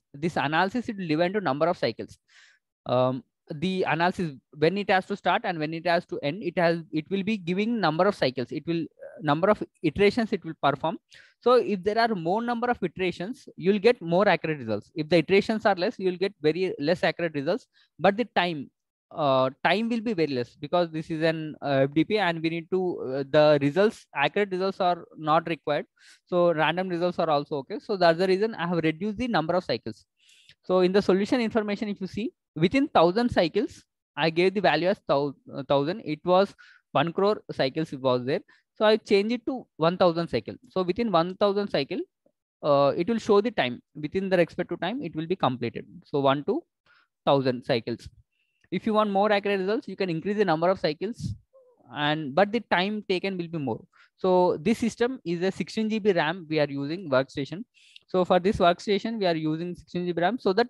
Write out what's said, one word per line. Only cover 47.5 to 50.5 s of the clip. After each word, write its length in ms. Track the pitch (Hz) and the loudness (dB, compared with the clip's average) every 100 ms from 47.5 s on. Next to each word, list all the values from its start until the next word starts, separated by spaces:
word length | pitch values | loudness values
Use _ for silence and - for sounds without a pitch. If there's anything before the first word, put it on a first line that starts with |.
| 123 - | -2 -2
cycles. 420 | 123 113 113 - - _ _ _ _ _ | -2 -2 -10 -10 -20 _ _ _ _ _
If 140 | 190 - | -4 0
you 80 | |
want 160 | 214 214 | 0 2
more 240 | 196 208 | 2 2
accurate 260 | 208 208 202 | 2 0 -2
results, 280 | 185 226 - | -2 -4 -6
you 80 | 190 | -6
can 120 | 190 | -4
increase 280 | 160 180 208 | -2 -4 0
the 80 | |
number 240 | 196 | 0